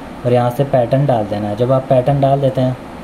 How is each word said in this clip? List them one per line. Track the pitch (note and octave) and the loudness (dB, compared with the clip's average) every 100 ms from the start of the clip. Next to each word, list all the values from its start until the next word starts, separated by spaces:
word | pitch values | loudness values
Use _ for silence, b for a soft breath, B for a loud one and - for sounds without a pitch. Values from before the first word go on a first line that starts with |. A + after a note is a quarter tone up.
| - - B2 | -16 -6 0
और | |
यहाँ | A#2+ A#2+ | 2 2
से | - | 0
पैटर्न | C3+ C3 A#2 C3+ C#3+ | 0 2 2 2 2
डाल | A#2 | 0
देना | G#2 G#2 G#2 | -2 -4 -4
है। | G#2 | -2
जब | B2 | 0
आप | C3 - | 0 2
पैटर्न | B2+ B2 C#3+ | 0 2 2
डाल | C3+ C#3 | 2 2
देते | C3+ C3+ | 2 0
हैं | B2+ B2+ - - | -2 -2 -10 -16